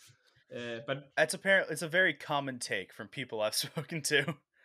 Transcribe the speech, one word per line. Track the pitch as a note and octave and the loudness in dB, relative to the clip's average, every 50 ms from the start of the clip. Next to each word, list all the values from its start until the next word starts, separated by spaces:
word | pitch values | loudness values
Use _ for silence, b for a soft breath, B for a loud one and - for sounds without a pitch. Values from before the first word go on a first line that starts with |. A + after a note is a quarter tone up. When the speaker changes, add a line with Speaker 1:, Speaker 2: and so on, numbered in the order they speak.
| - - - _ b b b b b - - | -20 -20 -20 _ b b b b b -14 -10
Speaker 1:
Uh, | A#2+ A#2+ A#2+ A#2 A2+ - | -8 -8 -6 -8 -8 -4
but | - C3+ D3 C#3+ - - | -4 -4 -6 -6 -6 2
Speaker 2:
That's | - D#3 D#3 - | 2 2 2 2
apparent-, | F3 - G3 G3 F#3+ - - | -2 2 4 4 4 4 0
it's | D#3 D3 F3 | -4 -6 -4
a | D#3 | 0
very | D3+ F3+ F#3+ F3 D3 | 2 4 4 4 2
common | - - - D3+ C#3+ C#3 C3+ B2+ B2 | 0 -4 -2 -2 0 0 -2 -6 -6
take | - - A#2+ G2+ F#2 - - | -4 -2 -2 -2 -4 -6 -10
from | - A2 | -12 -12
people | G#2 - C3+ B2+ - - A2 | -10 -8 -8 -8 -6 -2 0
I've | G#2+ G#2+ - | 0 0 0
<laughs> | - - | 0 -4
spoken | C#3+ - E3 C#3 - E3+ D#3+ C#3+ | -2 -4 -8 -8 -6 -6 -4 -2
to. | - D3+ C#3 C#3 D3+ C#3+ - _ _ _ b b | 4 4 4 4 2 -2 -8 _ _ _ b b